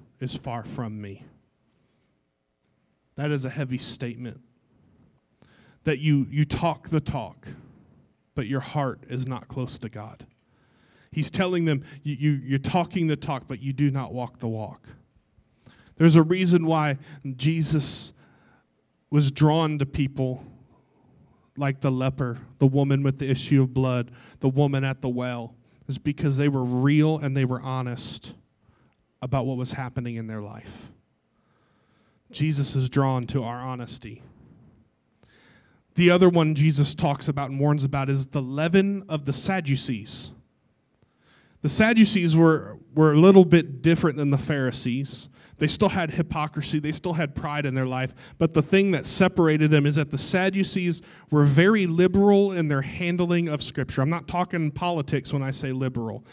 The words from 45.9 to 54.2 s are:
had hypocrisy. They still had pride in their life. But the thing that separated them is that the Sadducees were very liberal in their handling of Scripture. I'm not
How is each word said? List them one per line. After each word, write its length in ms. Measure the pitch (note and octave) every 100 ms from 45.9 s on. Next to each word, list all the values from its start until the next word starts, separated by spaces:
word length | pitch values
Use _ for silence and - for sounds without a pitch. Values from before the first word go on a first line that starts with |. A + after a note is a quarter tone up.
had 220 | F#3+ D#3+
hypocrisy. 640 | - D#3 D3+ D3+ D#3 C3+ D#3
They 120 | D3
still 220 | D#3 F3+
had 220 | E3 C#3+
pride 320 | - D3+ D3 C#3+
in 80 |
their 100 | C3
life. 300 | B2+ B2+ C3 - - -
But 160 | E3
the 80 | D#3
thing 300 | D3+ G3 G3
that 120 | D3+
separated 640 | - - F#3 F#3 D#3+ D#3 D#3
them 140 | D3+
is 120 | C#3+ D3+
that 140 | C#3+
the 60 | C#3
Sadducees 880 | - F#3 F#3+ G3 F#3 F#3+ F3 E3 - - -
were 140 | D3+
very 420 | C#3+ C#3 F#3 A3 F3+
liberal 680 | E3 F3+ F#3 G3+ G3+ G3
in 160 | F3+ D3+
their 120 | C#3
handling 680 | C3+ - F3 F3 F3 F3 E3+
of 140 | D3
Scripture. 380 | - - C3 -
I'm 80 | C3+
not 180 | E3+